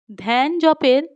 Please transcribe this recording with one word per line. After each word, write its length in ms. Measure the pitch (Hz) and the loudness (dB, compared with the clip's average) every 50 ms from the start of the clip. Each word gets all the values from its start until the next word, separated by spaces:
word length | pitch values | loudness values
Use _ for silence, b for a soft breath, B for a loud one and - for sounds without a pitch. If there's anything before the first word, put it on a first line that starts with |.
| _ - 208 185 | _ -20 -20 -10
ধ্যান 400 | 185 214 233 247 269 302 349 339 | -6 -4 -2 0 0 -2 -2 0
জপের 440 | 320 320 311 311 - 262 254 277 311 330 - | 2 2 2 2 2 2 2 0 0 -4 -10